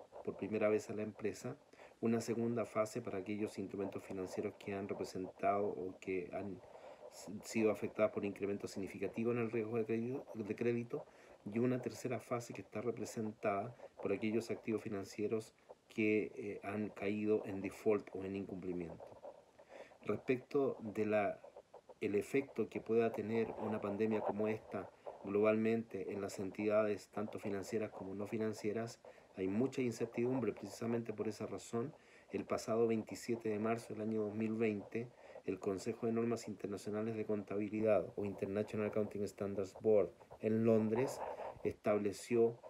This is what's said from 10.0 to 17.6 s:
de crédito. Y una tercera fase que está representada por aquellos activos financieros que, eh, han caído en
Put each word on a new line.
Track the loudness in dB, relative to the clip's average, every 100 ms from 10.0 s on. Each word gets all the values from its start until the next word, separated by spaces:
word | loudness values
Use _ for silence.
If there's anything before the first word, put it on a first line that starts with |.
| 0 -4 -6 -6
de | -4 0
crédito. | 2 2 0 -6 -6 -16 -20 -14 -4
Y | 2
una | 2 2
tercera | -2 -4 -4 -4
fase | -2 -4 -4
que | -10
está | -8 -4
representada | -2 -2 -4 -4 -4 -2 0 0 -2 -8 -16 -6
por | -2
aquellos | 0 2 0 0
activos | -4 -2 -2
financieros | -2 -4 -4 -2 0 0 -4 -14 -20 -20 -6
que, | 2 6 6 4 -4
eh, | -6 -6
han | -4 -2 -2
caído | -2 0 2 4 4 2
en | -4